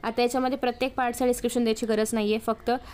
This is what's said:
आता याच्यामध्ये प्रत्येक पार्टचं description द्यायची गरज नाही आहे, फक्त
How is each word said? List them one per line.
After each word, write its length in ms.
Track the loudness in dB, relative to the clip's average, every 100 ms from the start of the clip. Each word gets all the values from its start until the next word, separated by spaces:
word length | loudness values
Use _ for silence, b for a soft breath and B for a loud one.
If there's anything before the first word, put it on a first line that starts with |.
आता 180 | -2 0
याच्यामध्ये 360 | 2 2 0 0
प्रत्येक 360 | -2 0 -2 0
पार्टचं 300 | -2 0 0
description 380 | 2 0 2
द्यायची 220 | 2 0 0
गरज 240 | 0 2
नाही 200 | 0 0
आहे, 60 | 0
फक्त 300 | -2 -4 -2 -2 B